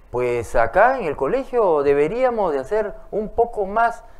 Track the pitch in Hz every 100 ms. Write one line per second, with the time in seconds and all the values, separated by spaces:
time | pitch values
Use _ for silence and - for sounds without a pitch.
0 | - 123 123 120 110 120 113 180 233 262
1 | 165 - 135 254 262 240 196 151 143 143
2 | 156 233 254 226 180 139 131 214 208 -
3 | - 196 214 - 233 208 190 220 233 233
4 | -